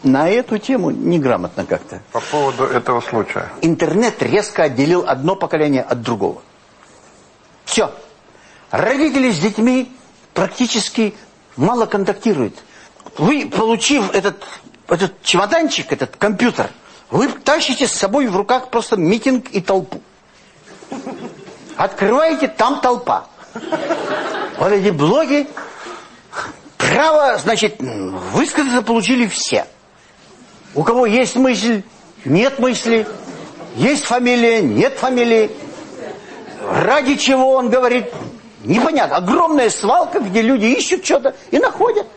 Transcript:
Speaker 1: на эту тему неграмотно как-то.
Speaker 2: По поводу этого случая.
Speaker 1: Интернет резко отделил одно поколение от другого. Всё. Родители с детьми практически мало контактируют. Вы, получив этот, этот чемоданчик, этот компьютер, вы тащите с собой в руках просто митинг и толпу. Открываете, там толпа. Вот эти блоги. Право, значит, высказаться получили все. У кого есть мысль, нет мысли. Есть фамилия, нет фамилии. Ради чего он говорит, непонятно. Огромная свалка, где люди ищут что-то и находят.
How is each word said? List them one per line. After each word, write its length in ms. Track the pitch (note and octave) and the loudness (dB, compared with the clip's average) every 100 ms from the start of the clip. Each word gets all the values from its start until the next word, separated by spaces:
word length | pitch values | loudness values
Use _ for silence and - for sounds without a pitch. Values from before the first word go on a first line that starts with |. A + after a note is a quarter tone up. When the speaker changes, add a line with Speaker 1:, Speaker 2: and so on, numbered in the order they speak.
Speaker 1:
на 260 | C3+ C3+ D#3+ | 2 2 2
эту 300 | A3+ B3 G#3+ | 0 0 -4
тему 320 | - B3+ D#3+ | -2 0 0
неграмотно 720 | - A1 E3+ C3+ G#2 F2 - | -2 0 2 2 0 -2 -8
как-то. 380 | F#2 E2+ - F#2 - | -4 -4 -6 -18 -8
Speaker 2:
По 80 | A#2 | -8
поводу 440 | - D3 C#3 B2 | -4 -2 -2 0
этого 360 | C3 B2 A2+ A#2+ | -2 -2 0 -2
случая. 520 | - A2+ G2+ - E2 - | -2 -4 -4 -6 -8 -2
Speaker 1:
Интернет 580 | E3 D#3+ D#3+ F3 A#3 - | 0 2 0 2 0 0
резко 400 | A#2 D#3+ - - | 0 0 0 0
отделил 420 | D#3 B2 D3 F3+ - | 0 2 2 2 0
одно 280 | C3 D3+ G3 | -2 0 -2
поколение 480 | E3+ D#3+ D3+ C3+ | -2 0 2 0
от 180 | A#2+ A#2+ | -2 -4
другого. 400 | A2+ A2+ F#2 - - _ _ _ - - - - - _ _ _ - | -4 -2 -2 -4 -16 _ _ _ -20 -20 -20 -20 -20 _ _ _ -4
Всё. 260 | - G3 - - - _ - - - - | -2 -2 -6 -20 -20 _ -20 -20 -20 -6
Родители 580 | A2 F#3+ C4+ D#4 C4+ B3+ | -2 0 2 2 2 0
с 60 | E3+ | 2
детьми 580 | G#3 G#3 A#3+ B3+ B3 - - _ _ | -2 0 0 0 -2 -14 -20 _ _
практически 800 | - F#3 - A#3+ A3 - - G#3+ - - _ _ - | -4 -4 -2 -2 -2 -2 -2 -2 -4 -20 _ _ -2
мало 300 | D#3+ A#3+ A3 | 0 2 0
контактируют. 680 | G3+ G3 G3 A#3 D#3+ G#2+ - - - - _ - - | 0 -2 0 0 0 -2 -6 -20 -20 -20 _ -18 -2
Вы, 260 | E3+ C#4+ C#4 | 0 0 -2
получив 680 | F#3 A3 A3+ - C#4+ F#3+ G3 | -2 0 0 2 0 2 0
этот, 280 | F#3+ - - - - - - | -2 -4 -18 -20 -20 -20 -4
этот 340 | E3+ F#3+ - | -2 -2 -4
чемоданчик, 680 | - F3 G3+ E4 D#4+ - - | 0 0 2 0 0 -2 -4
этот 220 | C#3 C3 - | -4 -4 -2
компьютер, 560 | G3+ F#3+ A#3+ - A2 - - - - | -2 2 0 0 -6 -8 -20 -20 -4
вы 160 | B2 C4+ | 0 0
тащите 600 | - - D#4 - A#3 B3 | -2 0 0 0 -2 -2
с 40 | |
собой 340 | - G3 C4 B3+ | 0 0 2 2
в 100 | F#3+ | 0
руках 360 | G3+ B3+ B3 | 0 -2 0
просто 260 | A#3 - G#3 | -4 -2 0
митинг 540 | D#3+ A3+ C4 B3+ - | 2 2 2 0 -2
и 100 | G3+ | -4
толпу. 400 | E3+ F#3+ - F#3 - _ _ _ - _ - - - - - E3+ - - - - - - | 0 -2 -2 -14 -16 _ _ _ -20 _ -20 -20 -14 -12 -12 -12 -14 -16 -20 -20 -14 -4
Открываете, 680 | F#3 - G3 B3+ D#4+ D4+ C#4+ | -4 0 2 4 2 2 -2
там 340 | - A#3 C#4+ | 0 0 2
толпа. 460 | B3+ A#3+ - G2+ - - - A3+ F4 D#4+ D4+ E4 - - - - - - | 0 0 0 -2 -4 -20 -18 -14 -6 -6 -4 -6 -4 -6 -6 -8 -8 -2
Вот 140 | F#3 | 2
эти 180 | G3+ G3 | 2 2
блоги. 580 | D#3+ D3 C4 D4 D4 C#4+ - - - F4 F4 - - - - - - - - | 2 4 4 4 0 0 -10 -16 -16 -16 -16 -20 -20 -14 -12 -12 -14 -20 -4
Право, 600 | - B3 D#4 D4+ C#4 A3+ | 0 2 4 4 4 0
значит, 380 | F#3 A3+ G#3+ - | 0 0 0 -2
высказаться 1000 | B2+ G#2+ F#2 F#2 F#2 F3+ D4+ - C#4 B3 | -10 -8 -8 -8 -4 0 0 0 0 0
получили 460 | A3 A#3 F#3+ B3+ A3 | 2 0 2 2 0
все. 380 | - - G#2 - - _ _ _ _ - - - - - C#3 | -2 -2 -2 -4 -14 _ _ _ _ -20 -20 -20 -20 -6 -2
У 80 | |
кого 220 | E3 A#3+ A#3+ | 0 2 4
есть 280 | A#3 A#3+ A#3+ | 2 2 2
мысль, 480 | C4 G#3+ A3 G#3+ - - - - B2+ | 2 2 0 -2 -4 -20 -20 -12 0
нет 340 | D#3+ C4 C4 | 2 2 2
мысли. 480 | B3+ A3+ A3+ A3+ G#3+ - - - - - - A#2 | -2 0 0 0 0 -10 -16 -16 -18 -18 -14 0
Есть 300 | G#3+ D4+ - | 2 2 0
фамилия, 560 | A#3+ A#3+ B3 A#3 A3+ | 0 2 4 4 4
нет 320 | D3 G#2+ B3 - | 2 2 2 0
фамилии. 540 | C4 B3 A#3 A3+ G#3+ - - - - - - - - - - - - | -2 0 4 4 2 -4 -16 -16 -18 -16 -14 -14 -18 -18 -18 -12 -4
Ради 460 | - - C#4+ C4 C#4+ | 0 2 2 2 0
чего 380 | B3+ C4 C4 | 2 4 4
он 160 | C4 B3 | 4 4
говорит, 360 | B3 B3 B3 - - - - - - | 2 4 0 -2 -12 -14 -16 -20 -12
непонятно. 540 | G#2+ G3+ C#4+ D4+ E3+ D#3+ | 0 2 2 2 0 0
Огромная 520 | F3+ E4 E4 D4+ A3+ | 0 2 4 4 2
свалка, 480 | - G3+ D#4+ E4+ G4+ | 0 2 2 2 -2
где 220 | G#3 G3+ | 0 0
люди 240 | A3+ C4+ A3 | 2 2 2
ищут 380 | D#4 - F4+ | 2 0 -2
что-то 320 | - C#4+ C4 - - | 0 0 0 -4 -2
и 80 | D4 | 0
находят. 500 | B4 - A#4 D4+ G4 | 0 2 2 2 -4